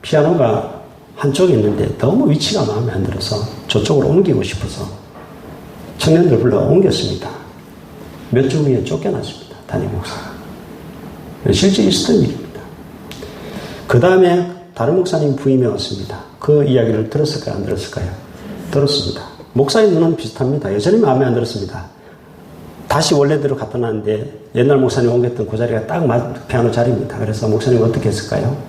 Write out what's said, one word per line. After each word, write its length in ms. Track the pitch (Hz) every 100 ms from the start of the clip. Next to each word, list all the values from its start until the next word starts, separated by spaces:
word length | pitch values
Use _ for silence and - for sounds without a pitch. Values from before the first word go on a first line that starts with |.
피아노가 800 | - 156 151 165 - - - - - - - -
한쪽에 380 | 143 135 185
있는데 440 | 123 104 101 98 -
너무 320 | - 214 294
위치가 360 | 151 - 208 117
마음에 260 | 110 120
안 120 | 98
들어서 340 | 92 - - - - - -
저쪽으로 400 | 107 98 147 131
옮기고 340 | 170 190 131
싶어서 420 | - - - - - - - - - - - - - - - -
청년들 420 | 160 160 165 113
불러 200 | 123 104
옮겼습니다. 720 | - 175 180 - - - - - - - - - - - - - -
몇 180 | 123 135
주 100 | 160
후에 240 | 143 117
쫓겨났습니다, 720 | - - - - - - - - -
담임 220 | - -
목사가. 400 | - - - - - - - - - - - - - - - -
실제 320 | 101 196 196
있었던 380 | 196 - - 190
일입니다. 360 | - - - - - - - - - - - - - - - - -
그 120 | 117
다음에 520 | 180 185 180 180 175 - - -
다른 220 | 120 180
목사님 380 | 175 156 147 131
부임해 280 | 139 131 120
왔습니다. 520 | 101 - 98 95 101 - -
그 260 | - 147 127
이야기를 440 | 127 113 107 107
들었을까요, 460 | 147 151 - - -
안 80 | 101
들었을까요? 400 | 95 - - - - - - - - -
들었습니다. 520 | 139 143 - - - - - -
목사의 380 | 123 139 226 214
눈은 260 | 165 165 160
비슷합니다. 560 | 110 - 127 143 98
여전히 240 | 104 165 220
마음에 260 | 190 131 135
안 80 |
들었습니다. 520 | 113 110 107 95 - 90 - - - - - - - - - -
다시 260 | 156 151
원래대로 420 | 147 139 147 139 135
갖다 220 | 113 123
놨는데 540 | 117 107 104 107 127 - - -
옛날 220 | 127 139
목사님 340 | 127 131 120
옮겼던 360 | 120 120 120 104
그 80 | 110
자리가 300 | 117 113 107
딱 180 | 170 151
맞-, 420 | 104 - - -
피아노 240 | 120 117
자리입니다. 460 | 113 120 113 - -
그래서 300 | 107 104 113
목사님 340 | 110 131 120
어떻게 260 | 110 - 110
했을까요? 460 | - - - 139 135